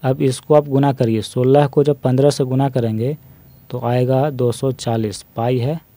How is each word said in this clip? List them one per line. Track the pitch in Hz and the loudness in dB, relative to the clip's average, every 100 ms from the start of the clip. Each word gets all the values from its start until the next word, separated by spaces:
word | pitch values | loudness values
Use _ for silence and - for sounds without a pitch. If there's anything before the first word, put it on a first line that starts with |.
अब | 131 135 | -2 0
इसको | 139 127 - 151 | -2 -2 2 2
आप | 147 | 4
गुना | 135 143 | 0 2
करिए, | 135 120 110 | 2 0 0
सोलह | 104 - 127 139 147 | -4 -2 4 4 4
को | 151 | 2
जब | 143 139 | 0 0
पन्द्रह | 135 127 143 | 0 2 2
से | 135 131 | 2 -2
गुना | 131 135 | 0 -2
करेंगे | 127 117 110 120 151 - - - - _ | -2 -2 -2 -4 -6 -12 -20 -20 -20 _
तो | 123 | -8
आएगा | 120 123 127 131 147 | -2 0 0 0 0
दो | 127 123 | 0 -2
सौ | 113 135 | -2 -4
चालीस, | 131 - 113 110 95 - | -4 -4 -4 -4 -8 -14
पाई | - 117 127 | -6 -2 -2
है | 120 165 _ | -2 -6 _